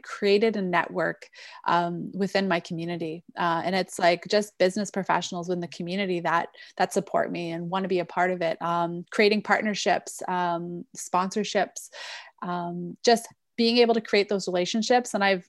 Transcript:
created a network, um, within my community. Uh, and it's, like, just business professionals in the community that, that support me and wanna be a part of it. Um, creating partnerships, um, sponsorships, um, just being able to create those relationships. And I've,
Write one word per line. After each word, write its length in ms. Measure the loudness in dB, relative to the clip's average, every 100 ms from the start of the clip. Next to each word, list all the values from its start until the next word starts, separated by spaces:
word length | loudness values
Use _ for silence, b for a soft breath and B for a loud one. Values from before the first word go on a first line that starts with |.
created 540 | -6 -2 2 4 4 0
a 40 |
network, 680 | 0 0 0 -2 -4 -4 -12 B B B 0
um, 460 | 2 2 -2 -6
within 360 | -4 0 0 2
my 100 | 0
community. 640 | -2 -6 -4 -4 -6 -8 -10 -2
Uh, 240 | 0 0
and 100 | 0
it's, 240 | 0 -2 2
like, 300 | 4 4 2
just 300 | 0 0 2
business 340 | 2 2 -4
professionals 580 | -4 0 0 0 -6 -4
in 120 | -4
the 60 | -6
community 500 | -8 -6 -4 -2 -2
that, 300 | 0 0 -2 -10 B -2
that 160 | 0
support 400 | 0 0 0 0
me 200 | -2 -4
and 180 | -6 -4
wanna 180 | -4 0
be 120 | -2
a 60 | -2
part 260 | 0 0
of 100 | 0
it. 200 | -2 -2
Um, 440 | -2 0 -2 -4 -6
creating 300 | 2 4 4
partnerships, 800 | 2 0 0 -2 0 0 -2 -12 -4
um, 560 | -2 0 -2 -4 -10 -12 -14
sponsorships, 960 | -4 -2 0 -2 -2 0 -2 -4 -16 B B B B -12
um, 560 | -6 -6 -6 -6 -8 -2
just 280 | 4 4 2 _ _ 0
being 240 | 2 6
able 140 | 6
to 60 | 4
create 300 | 2 2 2
those 180 | 0 0
relationships. 640 | 0 0 0 4 4 2
And 80 | 2
I've, 240 | 2 2